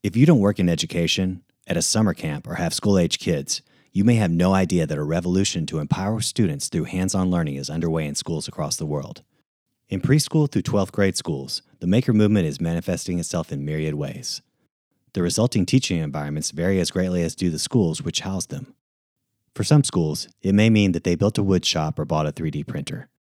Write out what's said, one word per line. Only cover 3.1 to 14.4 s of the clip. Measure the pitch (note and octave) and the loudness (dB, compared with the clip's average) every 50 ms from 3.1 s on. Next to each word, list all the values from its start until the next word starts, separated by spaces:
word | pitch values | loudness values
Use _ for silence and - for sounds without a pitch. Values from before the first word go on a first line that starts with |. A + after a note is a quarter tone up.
| - - | 0 -2
kids, | - F#2+ E2 C#2+ C#2 - - - _ _ _ _ _ _ | -2 -2 -2 -2 -2 -4 -6 -8 _ _ _ _ _ _
you | _ G2 | _ 2
may | G2 A#2+ A#2+ | 4 4 4
have | A2+ G#2 F2 | 4 4 2
no | E2+ E2+ F2+ F#2 G2 | 2 4 4 4 4
idea | F#2+ F#2+ D#2 F2+ F2 D#2+ | 4 2 2 2 0 2
that | D2 D#2 | 0 -2
a | D2 | -4
revolution | D2+ D2+ E2 F2+ E2+ F2 F2+ F#2+ G2 - - F2 D#2 | -2 -2 -2 -2 0 0 0 2 0 0 -2 -4 -4
to | - - D#2 | -4 -4 -6
empower | D2 D2 - F#2 F#2+ G2+ A2+ A#2+ | -2 -2 -2 -2 -2 -4 -2 -4
students | - - - - A2 F2 C#2+ C#2+ - - | -4 -4 0 0 0 0 0 -4 -8 -4
through | - F2 D#2 | -4 -4 -4
hands-on | - - F#2 F#2+ F#2+ G2+ F#2+ F#2 F#2 | -2 -2 -2 -2 -2 0 0 0 2
learning | F2+ F2 E2 D2+ C#2 | 0 0 0 -2 -4
is | C#2 C#2 C#2 | -8 -8 -8
underway | D2+ E2 D#2+ E2 D#2+ E2 D#2 | -6 -4 -2 -2 -2 -2 -4
in | C#2+ C#2+ | -4 -6
schools | - - - E2 D2+ - - | -8 -6 -6 -6 -6 -6 -10
across | - - D2+ - - | -8 -8 -6 -6 -6
the | - E2 | -6 -6
world. | D2+ D2 C#2+ C2+ B1 - - _ _ _ _ _ _ _ _ _ _ _ _ _ _ | -6 -6 -6 -6 -10 -16 -18 _ _ _ _ _ _ _ _ _ _ _ _ _ _
In | - F#2 | -6 -4
preschool | - - C#3 D3+ - - - D#3+ D3 C#3 | 2 4 4 4 4 2 2 0 0 2
through | - G#2 | 0 -2
twelfth | - - - G2+ F#2+ - | -2 0 0 0 0 0
grade | - - G2 F#2+ F2 - | 0 0 0 0 0 -2
schools, | - - D2+ C2+ C2+ C2+ - - _ _ _ _ | -4 -4 -6 -6 -6 -8 -10 -10 _ _ _ _
the | - | -2
maker | F2+ G2 B2 B2+ - G#2+ | 2 2 2 2 4 4
movement | G#2+ G#2+ G2+ G#2+ G2+ E2+ | 4 4 4 4 2 2
is | D2+ C#2 - | 0 -2 -4
manifesting | E2+ E2 E2 E2+ - - F2+ E2 - - F2 E2+ | -4 -2 -2 -2 -2 -4 -4 -4 -4 -4 -4 -4
itself | E2 - - F2 D#2 - | -4 -4 -4 -6 -4 -4
in | D#2+ C#2 C#2+ | -8 -8 -6
myriad | D2 D2+ D#2 D#2 D#2 | -4 -4 -4 -4 -4
ways. | D2 D2 D2 - - B1+ - - - - | -4 -4 -6 -6 -8 -10 -10 -10 -10 -10